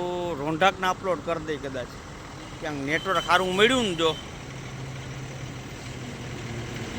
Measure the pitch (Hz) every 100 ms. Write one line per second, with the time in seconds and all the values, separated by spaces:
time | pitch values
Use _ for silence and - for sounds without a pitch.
0 | 180 180 175 143 147 160 190 190 185 185
1 | 190 160 151 165 151 143 139 127 120 -
2 | - - - - - - 156 143 139 160
3 | 185 175 156 180 185 185 226 262 214 160
4 | 160 156 - - - - - - - -
5 | - - - - - - - - - -
6 | - - - - - - - - -